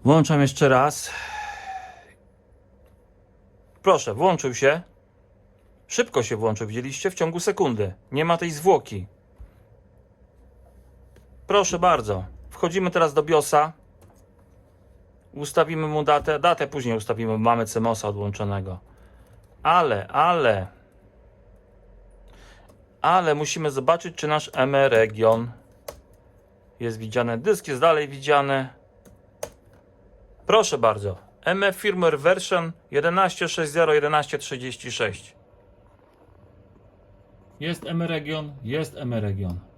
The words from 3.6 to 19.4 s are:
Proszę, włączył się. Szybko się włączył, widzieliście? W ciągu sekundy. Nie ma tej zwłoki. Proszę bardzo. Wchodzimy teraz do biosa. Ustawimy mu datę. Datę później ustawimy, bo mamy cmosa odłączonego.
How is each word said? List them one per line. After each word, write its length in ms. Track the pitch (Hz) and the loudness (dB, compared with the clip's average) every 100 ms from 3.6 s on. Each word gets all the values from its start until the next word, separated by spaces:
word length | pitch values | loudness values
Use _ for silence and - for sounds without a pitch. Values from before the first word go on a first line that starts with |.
| _ _ | _ _
Proszę, 320 | 190 156 - | 2 4 0
włączył 400 | 107 180 170 135 | 0 2 2 -2
się. 280 | 120 139 160 - _ _ _ _ _ _ _ _ _ _ | 2 2 2 -6 _ _ _ _ _ _ _ _ _ _
Szybko 360 | - 240 135 | -4 0 0
się 140 | 113 110 | -2 -2
włączył, 300 | 110 107 110 | -2 -2 -6
widzieliście? 440 | 113 131 135 196 | -6 -8 -6 -6
W 40 | |
ciągu 260 | 185 165 170 | -2 -4 -2
sekundy. 540 | - - 160 110 98 - _ | -2 0 0 0 -4 -6 _
Nie 120 | 135 | -4
ma 120 | 165 170 | 0 0
tej 140 | 170 | -2
zwłoki. 560 | 147 175 156 - 101 92 _ _ _ - _ _ _ _ _ _ _ _ _ _ _ - - _ _ - - _ - - | 0 2 2 0 -12 -12 _ _ _ -20 _ _ _ _ _ _ _ _ _ _ _ -20 -20 _ _ -20 -20 _ -20 2
Proszę 320 | 202 190 175 | 2 2 2
bardzo. 460 | 180 151 107 95 95 - - | 2 2 0 -6 -6 -16 -20
Wchodzimy 400 | - 175 180 180 | -4 -2 0 -2
teraz 240 | 180 160 | 0 2
do 80 | 147 | 2
biosa. 500 | 151 160 147 147 156 - _ _ - _ _ _ _ _ _ _ _ _ _ _ _ | 2 2 4 2 2 -4 _ _ -20 _ _ _ _ _ _ _ _ _ _ _ _
Ustawimy 540 | 143 143 - 156 160 156 | -12 -2 0 0 -2 -2
mu 180 | 151 | -2
datę. 340 | 151 147 151 151 | 2 2 2 0
Datę 280 | 170 170 139 | 2 0 -2
później 300 | 143 120 113 | -4 -4 -4
ustawimy, 360 | 107 110 113 | -4 -4 -2
bo 60 | 110 | 0
mamy 280 | 113 117 113 | 2 2 0
cmosa 420 | 117 117 110 107 | -2 -2 -2 -4
odłączonego. 680 | 101 101 98 101 98 95 92 _ - - - _ - | -4 -6 -6 -6 -4 -8 -12 _ -20 -20 -20 _ -20